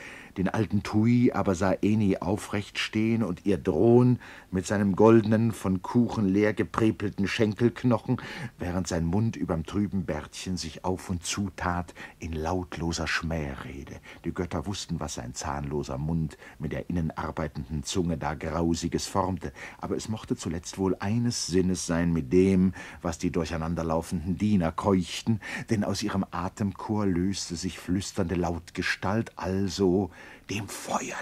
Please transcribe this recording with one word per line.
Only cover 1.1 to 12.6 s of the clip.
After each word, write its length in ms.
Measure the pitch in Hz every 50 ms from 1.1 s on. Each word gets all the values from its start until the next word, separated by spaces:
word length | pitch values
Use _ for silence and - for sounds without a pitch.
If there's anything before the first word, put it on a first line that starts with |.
| 123 123 123 - -
aber 220 | 95 95 98 95
sah 180 | 80 98 95 85
Eni 460 | - - 101 107 110 107 95 95 -
aufrecht 600 | - 85 107 101 - - - 104 101 - - -
stehen 440 | - - - 110 110 113 117 113 110
und 240 | 85 85 - -
ihr 120 | 101 98 71
drohen, 600 | - 95 76 80 104 117 120 123 123 123 123 - - - - - - -
mit 160 | 90 95 92
seinem 280 | - 107 101 104 98 90
goldenen, 580 | - 104 113 113 110 101 107 110 107 113 113 101
von 300 | - - 98 95 87 -
Kuchen 460 | - - 120 120 101 - 113 104 95
leer 240 | 92 104 104 107 104
geprepelten 720 | - 104 - - - 110 110 104 - 104 98 - - 101
Schenkelknochen, 960 | - - - 110 107 101 - 117 117 - - - 127 117 107 - - 123 - - - - - 147 - - -
während 280 | 90 90 87 92 87
sein 180 | - 92 82 82
Mund 320 | 85 85 104 113 113 -
überm 280 | 71 87 85 85 80 82
trüben 400 | - - 101 104 90 95 95 80
Bärtchen 520 | - 78 76 76 - - - - 95 92
sich 280 | 85 80 80 - - -
auf 260 | 92 92 90 - -
und 140 | 92 82 -
zu 260 | - - 104 101 95 -
tat 380 | - - 90 87 87 85 - - - - - - -
in 140 | - 80 82
lautloser 720 | 78 78 80 92 92